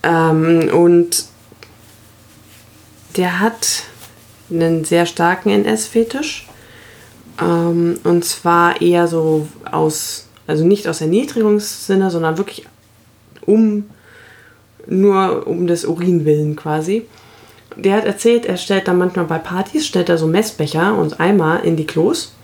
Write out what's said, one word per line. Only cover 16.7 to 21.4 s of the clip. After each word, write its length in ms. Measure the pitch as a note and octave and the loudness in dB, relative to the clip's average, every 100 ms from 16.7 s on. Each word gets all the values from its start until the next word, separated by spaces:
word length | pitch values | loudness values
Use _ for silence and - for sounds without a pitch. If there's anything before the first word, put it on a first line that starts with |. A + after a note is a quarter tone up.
| D#3 D#3+ G#3+ A3+ - - - - - _ | -4 -2 -6 -8 -20 -20 -20 -20 -20 _
Der 220 | - G3 G3+ | -4 0 2
hat 80 | |
erzählt, 400 | G#3+ G3 A#3 A#3 | 0 0 2 2
er 140 | A#3+ F3+ | 0 -6
stellt 280 | - G3 F#3 | -2 -2 0
dann 120 | F3+ | 0
manchmal 260 | F3+ F3+ | 0 -2
bei 140 | E3 D#3+ | -4 -4
Partys, 480 | - F3+ F#3+ D4+ D4+ | -6 -6 -4 -4 -2
stellt 240 | F#3 F3 | -2 0
er 80 | E3+ | 0
so 80 | D#3+ | 2
Messbecher 680 | F3 G#3+ - D3+ D#3+ F#3 | 0 -2 -4 -4 0 0
und 260 | G#3+ D#3 - | 0 -2 0
Eimer 420 | E3+ G#3 | 2 2